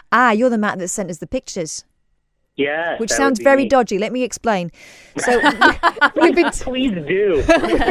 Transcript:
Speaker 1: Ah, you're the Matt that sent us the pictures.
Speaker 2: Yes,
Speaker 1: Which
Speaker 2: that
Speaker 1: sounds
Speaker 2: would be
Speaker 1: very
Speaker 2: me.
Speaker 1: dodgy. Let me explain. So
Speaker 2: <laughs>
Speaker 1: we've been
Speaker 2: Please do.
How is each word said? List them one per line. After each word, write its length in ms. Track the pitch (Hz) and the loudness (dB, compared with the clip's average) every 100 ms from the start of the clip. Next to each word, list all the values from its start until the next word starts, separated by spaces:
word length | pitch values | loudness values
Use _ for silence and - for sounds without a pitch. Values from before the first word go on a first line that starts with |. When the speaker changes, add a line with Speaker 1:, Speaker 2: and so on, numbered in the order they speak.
| - | -2
Speaker 1:
Ah, 200 | 220 247 | 2 2
you're 180 | 214 254 | 2 2
the 80 | 233 | 0
Matt 220 | 208 185 | -2 -4
that 100 | 180 | -6
sent 200 | - 175 | -6 -8
us 100 | 175 | -10
the 80 | 170 | -8
pictures. 580 | 254 - 196 156 - - _ _ _ _ _ _ - | -8 -8 -8 -8 -10 -16 _ _ _ _ _ _ -4
Speaker 2:
Yes, 440 | 143 151 170 135 | -2 -2 -4 -4
Speaker 1:
Which 80 | 226 | -2
Speaker 2:
that 80 | 240 | 0
Speaker 1:
sounds 140 | 269 226 | 0 2
Speaker 2:
would 0 | |
be 40 | |
Speaker 1:
very 200 | 277 269 | 2 2
Speaker 2:
me. 60 | 226 | 4
Speaker 1:
dodgy. 280 | 262 233 190 | 2 2 -2
Let 160 | 214 | -4
me 100 | 247 | -4
explain. 480 | 240 - 233 196 175 - - - - - | -6 -4 -2 -2 -4 -12 -20 -20 -14 -6
So 240 | - 247 | 0 2
Speaker 2:
<laughs> 760 | 294 226 254 - 339 - 285 - | 2 2 2 2 -2 2 0 4
Speaker 1:
we've 180 | 330 339 | 2 4
been 160 | 277 | 0
Speaker 2:
Please 420 | - - 254 262 180 143 | -2 -6 -2 -2 -4 -2
do. 380 | 185 208 151 - 320 320 339 240 | 0 2 2 2 2 2 0 0